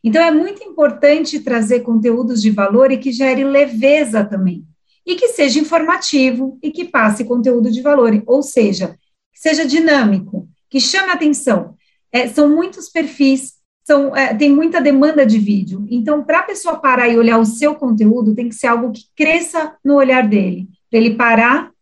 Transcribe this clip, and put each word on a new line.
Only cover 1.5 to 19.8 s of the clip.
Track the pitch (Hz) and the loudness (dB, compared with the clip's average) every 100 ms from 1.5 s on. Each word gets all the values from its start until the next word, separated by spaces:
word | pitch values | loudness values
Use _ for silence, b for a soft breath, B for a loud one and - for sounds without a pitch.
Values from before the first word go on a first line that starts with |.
| 233 214 247 | -4 0 -2
conteúdos | 240 226 233 233 240 240 | 0 0 0 -2 -2 0
de | 214 | 0
valor | 202 196 214 269 | 0 0 4 2
e | 269 | 2
que | 269 | -4
gere | 233 269 262 277 | -2 -2 0 0
leveza | 277 285 226 269 294 277 220 202 | 2 0 2 2 2 0 -2 -2
também, | 196 185 170 - _ _ _ - | -2 -4 -4 -14 _ _ _ -8
e | 359 | -2
que | 480 | -2
seja | - 285 247 | 2 0 0
informativo | 302 330 320 359 - 294 262 240 262 - | 0 0 0 -2 -2 0 0 0 -6 -8
e | 311 | -10
que | 320 | -8
passe | 349 254 214 208 | -6 0 0 0
conteúdo | 233 247 233 240 233 | -4 -2 0 0 0
de | 233 | -2
valor, | 277 285 233 214 - | 0 2 2 0 0
ou | 262 | -2
seja, | 294 - 208 180 180 - _ _ _ | 0 0 0 0 -8 -10 _ _ _
que | _ | _
seja | 320 302 294 | -4 -2 0
dinâmico, | 302 330 285 220 190 - - - _ _ | 0 2 2 2 0 -4 -14 -14 _ _
que | 269 | -4
chame | - 381 381 | -2 -2 -2
a | |
atenção. | 349 302 277 - 190 170 - _ _ _ | -2 0 0 -2 -2 -4 -16 _ _ _
É, | 240 254 | -4 -4
são | - 294 | 2 2
muitos | 302 370 - - | 2 -2 -8 -10
perfis, | 330 311 - 269 269 - _ _ _ | -6 -6 0 2 2 -4 _ _ _
são, | - 285 277 269 | 0 0 2 -2
é, | 262 | -2
tem | 220 294 | 2 2
muita | 285 330 339 | 4 2 0
demanda | 277 269 294 302 254 | 2 4 2 4 2
de | 220 | 2
vídeo. | 202 202 - 190 208 | 2 -2 -4 -8 -6
Então, | 247 226 302 | -4 -2 -4
pra | 294 330 | 0 -2
pessoa | 370 403 349 311 | -2 -8 -6 -4
parar | 285 247 240 | -2 0 2
e | 233 | 2
olhar | 226 226 | 4 2
o | 220 | 0
seu | - 294 294 | 0 -2 -2
conteúdo, | 262 214 214 240 220 220 | -2 2 2 2 0 -2
tem | 240 | -4
que | - | -4
ser | 240 | -2
algo | 233 240 | -2 -2
que | 208 _ _ | -8 _ _
cresça | 311 330 339 339 311 - | 0 0 -2 -6 -8 -6